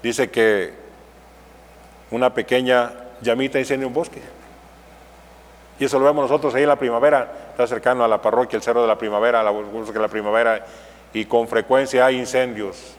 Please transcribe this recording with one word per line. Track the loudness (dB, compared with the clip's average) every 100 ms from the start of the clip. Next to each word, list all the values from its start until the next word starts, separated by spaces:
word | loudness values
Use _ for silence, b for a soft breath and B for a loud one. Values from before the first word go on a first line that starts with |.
Dice | -4 -2 -2
que | 2 2 2 -2 -10 -20 -20 -20 -20 -20 -20 -20 -20 -20 -20 -20 -20 -8
una | 0 0
pequeña | 0 0 0 4 2 2 -8 -18 -6
llamita | -2 0 0 -2
incendia | -2 -4 -4
un |
bosque. | -6 -6 -12 -20 -20 -20 -20 -20 -20 -20 -20 -20 -20 -20 -20 -20 -20 -20 -4
Y | 0
eso | 4
lo |
vemos | 4 4 0
nosotros | 0 0
ahí | 2
en | 2
la | 2
primavera, | 0 2 4 2 0 -12 -14
está | -2 -2
cercano | 0 0 2
a | 2
la | 2
parroquia, | 2 0 0 -2
el |
Cerro | 0 2
de | 2
la | 0
Primavera, | -2 0 2 2
la | 0
Bosque | -2 -6 -10 -8
de | -4
la | -4
Primavera, | -2 0 2 2 0 B B B B B
y | -8
con | 0 -2 0
frecuencia | -2 2 0 2 2
hay | 2 2
incendios. | -2 -2 -2 -6 -10 -10 -20